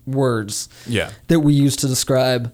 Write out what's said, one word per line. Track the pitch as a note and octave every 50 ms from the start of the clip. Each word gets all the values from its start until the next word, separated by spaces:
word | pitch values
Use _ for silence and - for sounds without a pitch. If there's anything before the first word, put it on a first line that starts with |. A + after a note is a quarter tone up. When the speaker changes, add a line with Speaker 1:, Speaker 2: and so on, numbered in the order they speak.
| -
Speaker 1:
words | - C3 C3+ C#3 B2+ A#2+ A2 G#2 G2+ A2 - - - - - -
Speaker 2:
Yeah. | - A#2+ G2 D#2+ - - - _ -
Speaker 1:
that | E3+ E3+
we | D3 D3 D3
use | C#3+ C#3 C#3+ C3
to | - -
describe | C3+ B2+ A#2+ - - C3+ C3 C3 B2+ B2+ B2 A#2+ A#2